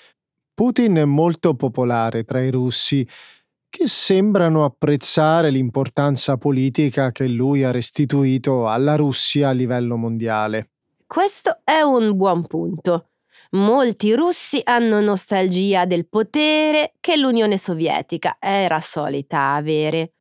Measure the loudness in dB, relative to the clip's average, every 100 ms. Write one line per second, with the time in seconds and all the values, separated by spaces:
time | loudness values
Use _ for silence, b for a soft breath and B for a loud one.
0 | b _ _ _ _ -2 0 2 2 4
1 | 4 2 2 2 0 0 -2 -2 0 0
2 | 0 -4 -4 -2 -2 0 -2 -2 0 0
3 | -2 B B B B _ _ -4 0 2
4 | 2 2 4 4 4 2 0 0 0 0
5 | 0 2 4 4 2 0 -2 -2 -4 -2
6 | 0 0 -2 -2 0 0 0 0 0 0
7 | -2 -2 -2 0 0 0 0 -2 -4 -2
8 | 0 2 2 0 0 0 0 0 0 2
9 | 0 -2 -2 0 0 0 -2 -2 -4 -4
10 | -4 -4 -4 -2 -2 -4 -8 _ _ _
11 | _ -2 0 0 -2 -2 0 2 2 2
12 | 2 2 0 0 -4 -6 -6 -4 -2 -2
13 | -4 _ b b b 0 2 2 2 0
14 | 0 2 0 0 -2 -2 0 2 2 2
15 | 2 0 -2 -2 0 0 0 0 0 -2
16 | -2 -4 -2 0 0 2 2 0 -2 -4
17 | -2 0 2 2 2 0 -2 -2 -2 -2
18 | -6 -6 -6 -4 -2 0 0 -2 -2 -4
19 | -4 -6 -4 -2 0 0 -2 0 0 -2
20 | -4 _